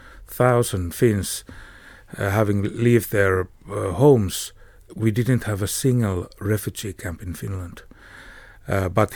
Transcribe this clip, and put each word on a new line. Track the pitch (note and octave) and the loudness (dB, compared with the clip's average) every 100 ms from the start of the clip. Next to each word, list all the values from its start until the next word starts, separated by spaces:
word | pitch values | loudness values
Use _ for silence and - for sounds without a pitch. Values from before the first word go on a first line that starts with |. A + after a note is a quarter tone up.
| - - - | -20 -20 -10
thousand | - B2 A#2+ A#2 F#2+ F2 | 0 2 2 0 -2 -6
Finns, | - A#2+ G2+ E2+ - - - - - - - - - | 0 2 2 -4 -8 -12 -18 -20 -20 -20 -20 -18 -6
uh, | G2+ | 0
having | G#2 G#2 G2+ G2 - | 2 2 2 -2 0
left | A#2+ A#2 - | 4 4 4
their, | G#2 G2 F#2 F2+ - - | 2 2 2 -2 -10 -10
uh, | G2+ G2 | -6 -4
homes, | F2+ D3 B2 F#2 - - - - - - - | 4 6 6 4 -4 -10 -14 -20 -20 -18 -2
we | A2 | 0
didn't | G#2+ A#2 B2 - | 2 2 0 0
have | G2 | -4
a | G2+ | -4
single | - C3 B2 G#2 F2+ - - | 0 0 2 0 -2 -6 -8
refugee | G2+ G#2+ G2+ - G#2 | -2 -2 -4 -8 -10
camp | - F2+ D#2+ | -10 -10 -8
in | F2+ | -10
Finland. | E2 G#2+ F#2+ F2 - - - - - - - - - - | -8 -8 -8 -10 -14 -20 -20 -20 -20 -20 -20 -20 -16 -4
Uh, | F#2+ F#2 | -2 0
but | F#2+ G#2 | 2 0